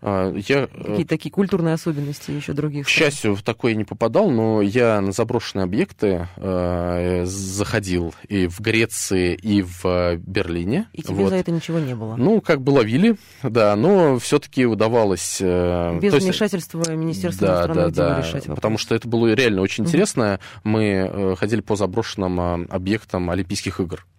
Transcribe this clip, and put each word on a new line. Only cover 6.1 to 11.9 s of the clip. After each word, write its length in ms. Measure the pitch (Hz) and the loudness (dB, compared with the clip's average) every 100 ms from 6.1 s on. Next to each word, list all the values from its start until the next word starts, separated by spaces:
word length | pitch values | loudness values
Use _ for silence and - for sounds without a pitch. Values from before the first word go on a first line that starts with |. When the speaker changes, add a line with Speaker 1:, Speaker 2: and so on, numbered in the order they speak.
| 90 87 - | 0 -4 -8
Speaker 1:
э, 880 | 95 92 90 87 87 87 87 90 90 | -4 -2 0 -2 -2 -2 0 0 -2
заходил 880 | 98 98 95 101 110 98 90 85 - - | -6 -8 -4 -2 -2 0 -2 -2 -8 -4
и 200 | 101 90 | 0 0
в 120 | 87 | -2
Греции, 760 | 107 110 113 - - 95 87 85 | 0 2 0 -2 -2 0 0 -2
и 260 | 110 101 | 0 0
в, 240 | 90 87 92 | 0 -4 -2
э, 320 | 90 87 85 | 0 0 -2
Берлине. 720 | - 98 90 85 87 139 226 | -4 -4 -2 -4 -2 -2 -4
Speaker 2:
И 80 | - | -10
тебе 140 | 160 196 | -6 0
Speaker 1:
Вот. 60 | 196 | 2
Speaker 2:
за 60 | 190 | 2
это 140 | 175 | 0
ничего 280 | 170 - 165 | -4 -2 -4
не 160 | 143 | -4